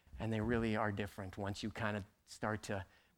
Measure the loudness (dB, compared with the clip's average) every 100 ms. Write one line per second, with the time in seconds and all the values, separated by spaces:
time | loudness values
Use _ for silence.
0 | -14 -4 0 2 2 4 4 4 2 2
1 | -2 -4 -8 -4 -2 -2 -4 -2 0 0
2 | -4 _ -18 -2 0 0 0 -2 -4 -12
3 | _